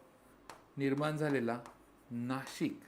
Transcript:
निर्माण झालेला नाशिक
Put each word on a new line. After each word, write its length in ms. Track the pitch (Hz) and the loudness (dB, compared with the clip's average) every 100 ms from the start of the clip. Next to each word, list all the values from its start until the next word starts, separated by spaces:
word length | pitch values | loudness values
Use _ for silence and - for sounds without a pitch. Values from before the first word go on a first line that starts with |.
| - - - - - - - - | -20 -20 -20 -20 -20 -20 -14 -2
निर्माण 400 | 139 139 151 151 | 2 2 2 2
झालेला 420 | 151 139 117 120 - - - - - | 2 4 2 0 -4 -16 -20 -20 -8
नाशिक 680 | 120 120 131 135 - 160 - | -4 -2 -2 -4 -2 -2 -2